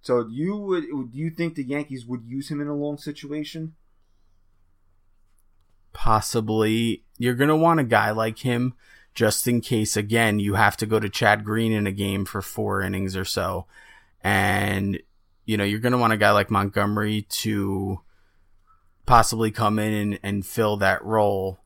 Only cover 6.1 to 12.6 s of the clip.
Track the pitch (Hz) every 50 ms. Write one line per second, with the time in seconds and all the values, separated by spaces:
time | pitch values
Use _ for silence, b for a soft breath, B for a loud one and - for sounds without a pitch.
6.1 | 110 107 - - - 120 110 110 110 110 110 107 110 113 117 117 110 - _ _
7.1 | _ - 120 123 123 120 139 147 156 156 160 165 165 160 139 113 113 104 110 107
8.1 | 107 110 110 113 110 - - 131 120 120 123 127 123 b b b b b b b
9.1 | b - 113 107 104 - - 123 123 120 113 - 131 113 107 104 - 107 104 104
10.1 | 110 117 113 110 104 104 101 104 101 101 110 101 - - - 107 107 107 107 101
11.1 | - - 120 107 104 104 104 104 107 113 113 113 110 107 104 101 95 101 101 98
12.1 | 98 98 98 - - 104 92 - - -